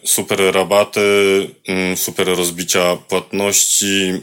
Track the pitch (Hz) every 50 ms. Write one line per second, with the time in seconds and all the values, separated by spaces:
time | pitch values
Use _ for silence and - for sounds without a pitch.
0 | - - - - 101 - 104 98 98 95 92 95 92 87 101 101 104 104 - 107
1 | 104 101 101 101 101 98 98 98 95 82 - _ - - 95 92 92 92 92 90
2 | - - - - 98 90 92 87 90 87 87 85 92 82 - 98 90 87 90 85
3 | - - - 92 85 - - 98 101 101 101 - - - - - - 101 98 98
4 | 98 92 92 90